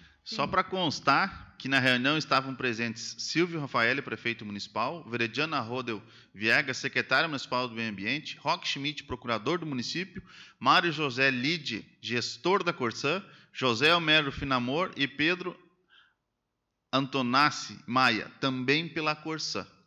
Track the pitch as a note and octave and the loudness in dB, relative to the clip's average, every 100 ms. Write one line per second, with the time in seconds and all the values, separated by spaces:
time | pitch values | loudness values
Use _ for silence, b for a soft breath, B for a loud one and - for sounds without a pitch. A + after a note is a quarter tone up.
0 | B B - A3 - - - C#4+ E3 - | B B -8 -2 0 0 0 0 -2 0
1 | C#3+ D3 F#3+ - - - C3 C3+ B2+ B2 | 4 4 2 -4 -18 -10 0 2 4 4
2 | C3+ D#3 D3 C3+ C3+ B2 B2+ A2 A#2 A2+ | 4 2 2 2 0 -2 -2 0 -2 -4
3 | - - - D#3 F3 E3 C3+ B2 A#2 C#3 | -10 -10 -2 0 2 0 -2 2 2 2
4 | B2+ A2+ B2 A2+ G#2+ G2+ - A2 B2 E3+ | -2 -4 -4 -4 -6 -10 -6 -4 -4 -4
5 | A2 A#2 A2+ B2 D#3+ D3 A2+ B2+ A#2+ G#2 | -6 -2 -2 -2 -2 -2 -2 -4 -4 -6
6 | - B B F#2+ A2 C3 C#3 B2 C3+ B2+ | -8 B B -2 4 4 2 -2 -2 -2
7 | - C3 D#3+ C3+ - B2 B2 A2+ A2+ F#2+ | 2 2 2 -2 -2 -2 -2 -4 -6 -4
8 | G#2 D3 D#3 - C#3+ F3 - C#3+ C#3+ C#3+ | -4 -4 -6 -6 -2 -2 -2 -4 -6 -6
9 | - B2 A#2+ A2+ A#2 E3+ D#3+ C3 A2+ D#3+ | -8 -8 -2 -2 0 -2 -2 -4 -4 -6
10 | G3 - - B B B - F3 E3+ D3 | -8 -10 -18 B B B 2 2 2 0
11 | D3 A#2+ C3+ B2 C3+ F3 B2+ G2+ - _ | -2 2 2 2 0 -2 -4 -8 -8 _
12 | G#2+ A#2+ - - E3+ G3 F3 E3 A#2 A2 | -6 -4 -4 -4 0 2 0 -2 -2 -2
13 | C#3 F#3 - B B - C3 A2+ D3+ F3 | -2 -2 -6 B B -2 0 4 4 4
14 | D#3 D#3 C#3+ - C#3 B2+ A#2+ D3+ F#3 - | 6 4 4 -2 0 0 0 0 -2 -2
15 | C3+ C#3+ D#3 F3+ F3+ - _ _ _ b | -2 0 0 0 -4 -10 _ _ _ b
16 | b b _ _ _ _ _ _ _ C3 | b b _ _ _ _ _ _ _ -2
17 | C3+ C#3 A#2+ C3 D3 - - G#2 - B2 | 0 0 2 4 4 2 -8 -12 -2 4
18 | B2 G#2+ - - C3+ C3 B2+ D3+ E3 D#3+ | 4 2 -4 -4 -2 0 2 2 0 -2
19 | D#3 D3+ D#3 D#3 - G2 - _ | -2 -2 -4 -6 -4 -6 -8 _